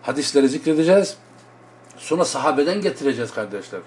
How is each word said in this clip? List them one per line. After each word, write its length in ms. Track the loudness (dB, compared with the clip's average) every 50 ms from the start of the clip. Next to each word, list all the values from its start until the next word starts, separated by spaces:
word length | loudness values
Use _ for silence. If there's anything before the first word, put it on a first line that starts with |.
Hadisleri 480 | -6 -6 -4 -4 -4 2 2 4 4 4
zikredeceğiz. 680 | 2 0 -2 0 2 2 4 6 6 4 4 2 -4 -14 -20 -20 -20 -20 -20 -20 -20 -20 -20 -20 -20 -20 -20 -20 -20 -18
Sonra 280 | -6 -4 0 0 0
sahabeden 560 | 0 -2 -2 0 0 2 2 0 0 0 0
getireceğiz 520 | -2 -2 -4 -2 -2 -2 -2 -2 -6 -6 -6
kardeşler. 460 | -8 -8 -6 -8 -12 -12 -10 -14 -14 -14